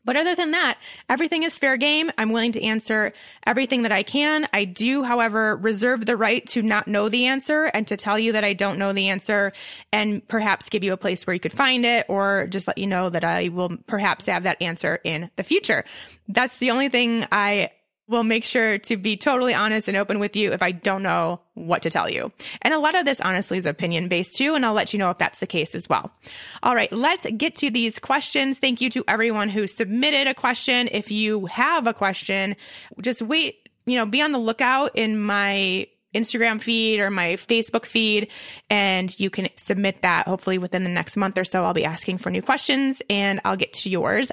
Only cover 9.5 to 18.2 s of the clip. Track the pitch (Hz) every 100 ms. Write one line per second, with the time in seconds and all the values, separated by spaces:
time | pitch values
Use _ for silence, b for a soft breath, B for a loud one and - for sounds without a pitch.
9.5 | B B B - 214 208 208 - 220 214
10.5 | 175 - 214 190 185 190 185 - 180 -
11.5 | - 269 254 240 240 - 196 196 196 185
12.5 | 190 190 - 196 190 185 170 170 170 175
13.5 | 175 180 170 - 202 196 - - 175 180
14.5 | - 175 165 170 170 170 160 175 - 202
15.5 | 359 - 214 B B B B - 202 254
16.5 | - 247 233 277 247 240 226 - 202 202
17.5 | 202 - - _ _ - 233